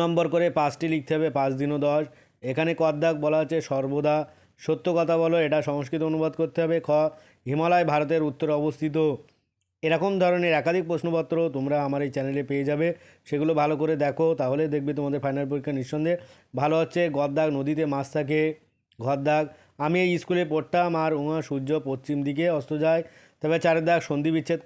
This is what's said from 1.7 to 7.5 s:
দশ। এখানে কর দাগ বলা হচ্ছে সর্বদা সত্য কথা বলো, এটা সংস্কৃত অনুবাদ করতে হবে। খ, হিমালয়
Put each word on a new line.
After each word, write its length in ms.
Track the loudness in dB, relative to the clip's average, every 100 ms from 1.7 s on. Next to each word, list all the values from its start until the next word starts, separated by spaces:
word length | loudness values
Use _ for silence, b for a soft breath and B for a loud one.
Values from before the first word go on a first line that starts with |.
| 0 0
দশ। 160 | 0 -2 b b b -6
এখানে 200 | -2 -2 2
কর 140 | 0 2
দাগ 120 | 0 2
বলা 140 | 0 0
হচ্ছে 180 | 0 -2 -2
সর্বদা 480 | -4 -2 0 2 0 -2 B B _
সত্য 260 | -4 -2 0 0
কথা 160 | 2 2
বলো, 140 | 2 2 2
এটা 120 | 0 0
সংস্কৃত 340 | -4 -4 -2 -2
অনুবাদ 220 | 0 -2 -2
করতে 180 | -2 0
হবে। 120 | 0 0 2
খ, 40 | 2 2 -4 B B
হিমালয় 380 | -4